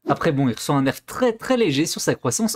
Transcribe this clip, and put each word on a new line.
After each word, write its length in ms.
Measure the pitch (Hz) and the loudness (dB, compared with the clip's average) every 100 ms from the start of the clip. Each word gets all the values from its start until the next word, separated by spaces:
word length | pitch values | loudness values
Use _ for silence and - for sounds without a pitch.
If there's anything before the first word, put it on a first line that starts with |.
| - | -4
Après 240 | 139 170 | 0 0
bon, 160 | 139 131 | 2 0
il 80 | 110 | 0
reçoit 200 | - 143 | 0 0
un 80 | |
nerf 200 | 135 - - | 0 -2 -8
très 280 | - 247 | -2 0
très 240 | 226 - 247 | 0 0 2
léger 280 | 196 135 160 | 2 2 -2
sur 140 | - | -2
sa 160 | - - | -2 -2
croissance 400 | 127 - 220 | -2 0 -2